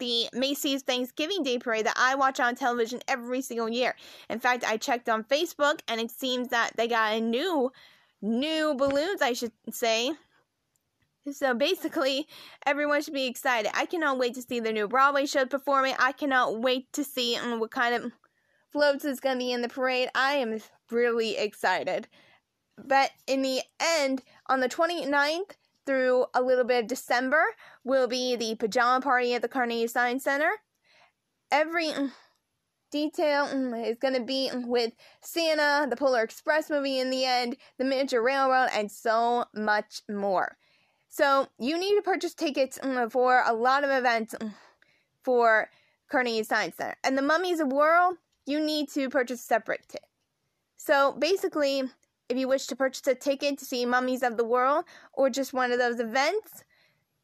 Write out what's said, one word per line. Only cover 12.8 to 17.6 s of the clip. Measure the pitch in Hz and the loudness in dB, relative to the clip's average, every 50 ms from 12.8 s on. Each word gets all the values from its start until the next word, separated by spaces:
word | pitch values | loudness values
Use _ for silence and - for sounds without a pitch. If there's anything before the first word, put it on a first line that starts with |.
| 294 294 285 294 | 0 0 0 0
should | 302 311 311 | -2 -2 -4
be | 277 262 | -4 -4
excited. | 254 240 - - 269 247 226 208 208 - | -4 -4 -2 -2 0 0 0 0 -2 -2
I | - 285 | -2 -2
cannot | - - 339 311 285 269 254 | -2 -2 0 0 0 2 0
wait | 254 247 240 | 0 -2 -2
to | 262 | -6
see | 247 - 254 240 | -8 -4 -4 -2
the | 220 220 | -2 -2
new | 220 214 208 190 | 0 -2 -2 0
Broadway | 214 262 269 285 277 294 - | 4 4 4 4 4 2 0
show | 294 - 285 269 | 2 2 0 0
performing. | 254 285 269 - 285 277 269 262 262 - - | 0 -2 -4 0 2 2 2 2 2 2 2
I | 247 254 | 0 0
cannot | 285 - 302 277 262 254 247 143 185 220 | 0 -2 -2 2 2 2 2 2 0 0
wait | 233 254 254 262 262 _ | 0 0 0 0 -2 _
to | - 294 | -6 -6
see, | 285 - - 262 240 240 233 | -6 -4 -2 -2 -2 0 -2
um, | - - 240 233 226 | -2 -2 -4 -2 -4